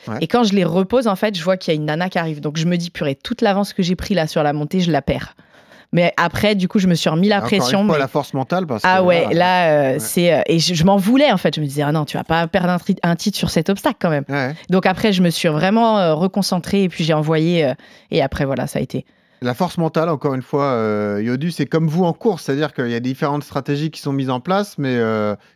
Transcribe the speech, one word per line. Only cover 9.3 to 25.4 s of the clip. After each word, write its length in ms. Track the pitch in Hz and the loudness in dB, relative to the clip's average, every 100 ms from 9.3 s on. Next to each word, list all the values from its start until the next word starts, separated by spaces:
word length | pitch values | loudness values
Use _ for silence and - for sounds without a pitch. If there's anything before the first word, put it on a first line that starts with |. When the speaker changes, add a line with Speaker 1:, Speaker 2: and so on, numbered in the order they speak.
Speaker 1:
là, 20 | 165 | 2
Speaker 2:
là, 320 | 180 185 170 | 2 4 4
euh, 260 | 147 135 | 4 2
Speaker 1:
ouais. 60 | 139 | 0
Speaker 2:
c'est, 340 | - - 175 | -2 0 2
euh, 80 | 147 - | 2 2
et 100 | 165 | 0
je, 160 | 160 | 0
je 100 | 170 180 | 2 4
m'en 120 | 202 | 4
voulais, 340 | 185 262 285 | 4 4 4
en 60 | 190 | 2
fait. 160 | 170 151 | 0 -2
Je 60 | |
me 60 | 147 | -4
disais, « 140 | 139 | -2
Ah 80 | 143 | 0
non, 120 | 156 | 0
tu 140 | 147 - | -2 -6
vas 60 | |
pas 240 | - 165 165 | -2 0 0
perdre 220 | 190 175 | 0 0
un 80 | 175 | -2
tri-, 160 | - 185 | -2 -2
un 120 | 175 170 | 0 0
titre 220 | 208 - | -2 -4
sur 140 | - | -2
cet 180 | 180 160 | -2 0
obstacle, 280 | 196 302 226 | 0 -2 -2
quand 80 | 175 | -2
même. » 140 | 147 139 | -2 -2
Speaker 1:
Ouais. 260 | 143 131 156 - | -2 -4 -6 0
Speaker 2:
Donc 160 | 185 190 | 2 2
après, 260 | 185 220 | 2 0
je 80 | 185 | 2
me 80 | 180 | 2
suis 180 | 160 170 | 2 0
vraiment, 500 | 151 180 226 226 214 | 2 2 4 4 4
euh, 160 | 175 156 | 2 2
reconcentrée 680 | 190 202 185 180 - 202 | 0 0 -2 -2 -2 0
et 80 | 185 | 0
puis 140 | - | -2
j'ai 100 | 160 | 0
envoyé, 500 | 156 151 160 160 170 | 0 2 0 2 2
euh, 100 | 143 - - - - | 0 -2 -10 -20 -4
et 140 | 165 | -2
après, 200 | 135 - 139 | -2 -2 -2
voilà, 200 | 123 143 | -2 -4
ça 140 | 139 | -4
a 20 | |
été. 240 | 143 131 - _ _ - | -6 -8 -10 _ _ -8
Speaker 1:
La 100 | 123 | -6
force 240 | 123 180 - | -2 -2 -2
mentale, 320 | 160 160 165 | -2 0 -2
encore 240 | 143 147 | 0 -2
une 80 | 131 | -4
fois, 220 | 123 147 | -2 -2
euh, 580 | 139 120 110 107 104 101 | 0 0 0 0 -2 -2
Yodu, 280 | 113 131 170 | -2 -2 -4
c'est 160 | 160 139 | -4 -2
comme 200 | 165 160 | 0 0
vous 180 | 160 175 | 0 0
en 80 | |
course, 320 | 160 233 180 - | 0 -2 -2 -4
c'est-à-dire 280 | 135 151 | -2 -2
qu'il 160 | - 120 | -2 -4
y 60 | 117 | -2
a 40 | |
différentes 440 | 123 131 151 147 | -4 -2 -2 -2
stratégies 480 | - 143 131 143 156 | -4 -8 -4 -4 -4
qui 100 | - | -6
sont 120 | 143 | -6
mises 180 | 139 131 | -4 -2
en 80 | 127 | -4
place, 400 | 175 190 202 - | -2 -2 -2 -4
mais, 160 | 135 123 | -2 0
euh, 400 | 113 110 104 101 | 0 0 -2 -4